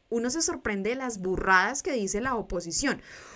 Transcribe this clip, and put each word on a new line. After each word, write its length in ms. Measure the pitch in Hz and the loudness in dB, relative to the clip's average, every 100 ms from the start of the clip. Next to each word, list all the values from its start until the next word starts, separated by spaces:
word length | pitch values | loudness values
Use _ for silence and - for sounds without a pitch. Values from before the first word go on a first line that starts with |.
| - | -4
Uno 200 | 233 240 | -2 0
se 140 | 320 | 0
sorprende 480 | 330 294 226 202 202 | -2 -2 -2 -2 -2
de 60 | 254 | -2
las 220 | 254 214 | -4 -4
burradas 640 | 185 180 185 185 196 262 | -2 0 6 6 6 0
que 80 | 381 | -2
dice 280 | 262 196 202 | 0 0 0
la 140 | 262 | 0
oposición. 640 | 247 - 185 170 160 277 - - - - | -2 -2 -4 -2 -2 0 -2 -6 -20 -18